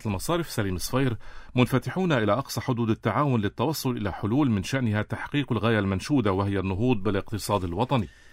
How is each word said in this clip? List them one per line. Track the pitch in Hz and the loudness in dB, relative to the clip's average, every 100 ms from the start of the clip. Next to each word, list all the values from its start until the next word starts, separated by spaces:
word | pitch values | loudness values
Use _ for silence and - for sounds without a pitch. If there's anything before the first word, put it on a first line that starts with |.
| 110 | -2
المصارف | 95 - 170 160 | -2 -2 -2 -2
سليم | - 98 90 | -4 -2 -2
صفير: | - 127 135 110 - - - | -2 0 0 -2 -8 -14 -2
"منفتحون | 123 123 131 - 185 185 | 2 4 2 0 -2 2
إلى | 131 104 | 2 4
أقصى | 110 - - | 2 0 -4
حدود | - 120 113 | -2 0 0
التعاون | 110 117 104 147 120 | 0 0 0 2 2
للتوصل | 98 - 135 151 131 120 | 0 -2 -2 -2 -4 -2
إلى | 101 | -4
حلول | - 104 131 143 | -4 0 2 2
من | 101 | 2
شأنها | - 135 117 107 | 0 -2 0 0
تحقيق | 104 - - 143 131 | -2 -6 -4 -4 -2
الغاية | 110 110 110 | 0 2 2
المنشودة، | 98 95 - 143 101 | 2 -2 0 2 2
وهي | 95 101 98 | 2 2 0
النهوض | 98 92 123 113 | 0 2 2 2
بالاقتصاد | 104 98 - 104 - 104 | 2 0 -2 -4 0 0
الوطني". | 90 87 123 131 92 - - | 0 -2 0 0 -2 -8 -20